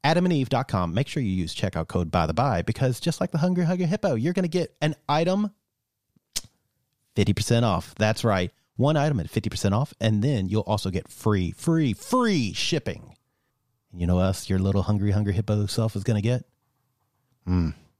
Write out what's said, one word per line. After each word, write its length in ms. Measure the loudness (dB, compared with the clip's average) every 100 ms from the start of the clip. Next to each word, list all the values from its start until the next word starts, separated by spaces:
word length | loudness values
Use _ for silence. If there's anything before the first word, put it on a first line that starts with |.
adam 220 | 2 2
and 80 | 2
eve 160 | 2 2
dot 200 | 0 0
com. 260 | -2 0
Make 140 | -2 -2
sure 140 | -2
you 80 | -2
use 240 | 0 -2
checkout 340 | -2 -4 -2 -2
code 220 | -2 0
by 160 | 0 2
the 80 |
by, 280 | 0 0 0
because 380 | -2 -2 -2 -2
just 200 | -4 -4
like 100 | -4
the 80 | 0
hungry, 260 | 0 0
hungry 220 | 0 0 -2
hippo, 280 | 0 0
you're 180 | 0 0
gonna 160 | 0 0
get 260 | -2 -4 _
an 140 | -2 -2 -2
item 440 | 0 2 0 -2 _ _ _ _ _ _ _ _ -10 -10 _ _ _ _ _ _
fifty 200 | 0 2
percent 320 | 2 2 2 4
off. 280 | 0 -4 -2
That's 280 | 0 2
right. 260 | 0 0 -2 _ _ 0
One 200 | 2 2
item 240 | 2 0
at 80 | -2
fifty 220 | -2 -4
percent 240 | -2 0
off, 180 | 0 -2 0
and 220 | 2 2
then 260 | 2 0 0
you'll 140 | -2
also 280 | 0 -2 -2
get 180 | -4 -6
free, 440 | -4 0 2 0
free, 400 | -2 0 2 0
free 640 | -2 0 0 2 0 -2
shipping. 600 | -4 -2 -2 -4 -10 -14 -20 _ _ _ _ _ _ _
And 80 | -4
you 60 | 2
know 100 | 2
what 80 |
else 240 | 2 -2 -2
your 100 | 0
little 240 | 2 0
hungry, 280 | 0 0 0
hungry 240 | 0 0
hippo 320 | -2 0 0 0
self 280 | 0 -2
is 100 | -2
gonna 180 | -2 0
get? 240 | 0 -2 -6 _ _ _ _ _ _ _ _ _
Hmm. 260 | 0 0 0 -4 -18